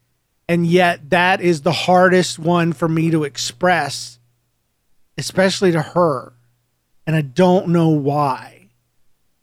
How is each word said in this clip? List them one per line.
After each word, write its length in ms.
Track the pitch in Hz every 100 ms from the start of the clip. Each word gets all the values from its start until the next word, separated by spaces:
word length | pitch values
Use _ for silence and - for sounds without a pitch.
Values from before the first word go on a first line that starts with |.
| _ _ _ _ -
And 180 | 175 170
yet 460 | 180 175 175 143
that 280 | 175 180 196
is 220 | 175 160
the 100 | 170
hardest 680 | 143 - 180 185 185 170 -
one 340 | 160 175 165
for 160 | 170 165
me 220 | 160 165
to 120 | 160
express, 960 | 143 - - - 180 170 139 - - - _ _ _ _ _ _ _ _ _ -
especially 540 | - 185 190 - 190
to 100 | 165
her. 520 | 147 175 165 127 - - _ _ _ _ _ _ -
And 100 | 160
I 60 |
don't 480 | 139 123 180 185 180
know 200 | 170 160
why. 800 | 151 139 147 143 123 - - _ _ _ _ _ _ _ _